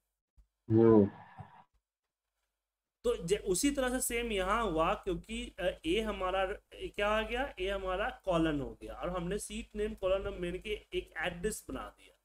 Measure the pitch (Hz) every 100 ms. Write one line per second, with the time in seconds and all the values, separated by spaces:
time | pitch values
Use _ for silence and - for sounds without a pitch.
0 | _ _ _ _ - _ - 110 113 110
1 | 101 - - - - - - _ _ _
2 | _ _ _ _ _ _ _ _ _ _
3 | 233 233 175 202 220 180 285 285 254 254
4 | 247 233 240 202 185 220 220 156 165 208
5 | - 170 170 226 240 - 180 - 160 196
6 | 220 196 185 190 190 202 _ 202 185 -
7 | 208 214 214 240 277 226 185 196 190 185
8 | 233 247 - 170 160 147 123 110 107 110
9 | 151 180 170 202 - 214 226 214 214 214
10 | 185 196 196 175 175 180 - 208 - 180
11 | 175 165 165 175 208 - - 131 104 -
12 | - _